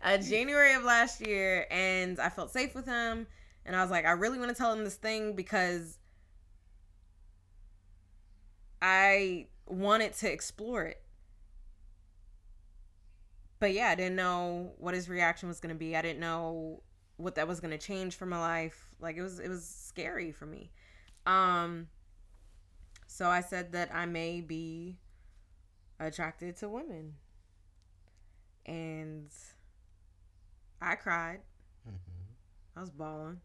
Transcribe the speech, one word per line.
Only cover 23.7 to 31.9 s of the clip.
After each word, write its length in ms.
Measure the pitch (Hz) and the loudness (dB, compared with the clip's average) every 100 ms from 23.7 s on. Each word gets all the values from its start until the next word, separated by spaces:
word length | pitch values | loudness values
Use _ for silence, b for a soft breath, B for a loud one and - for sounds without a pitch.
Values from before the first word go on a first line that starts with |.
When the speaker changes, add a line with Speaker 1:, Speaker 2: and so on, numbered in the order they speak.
Speaker 1:
that 220 | 175 170 | -4 -2
I 120 | 170 170 | -2 -2
may 360 | 170 165 170 | -2 -2 -4
be 560 | 165 160 165 165 175 180 - - - - - - - _ - - | -6 -8 -6 -8 -10 -14 -18 -20 -20 -20 -20 -20 -20 _ -20 -8
attracted 580 | 160 156 160 160 175 175 | -8 -4 -6 -6 -12 -8
to 120 | 208 | -8
women. 440 | 220 320 170 156 147 - - _ _ - - _ - - - - - - _ - | -8 -8 -12 -12 -16 -20 -20 _ _ -20 -20 _ -20 -20 -20 -20 -20 -20 _ -12
And 640 | 165 160 156 156 156 147 - - - - - - - - _ - - - - - - | -10 -8 -10 -10 -12 -16 -20 -20 -20 -20 -20 -20 -20 -20 _ -20 -20 -20 -20 -20 -8
I 140 | 175 165 | -4 -4
cried. 440 | - 170 165 185 - - - - | -2 -2 -2 -10 -16 -20 -20 -20
Speaker 2:
Mm-hmm. 920 | 120 | -14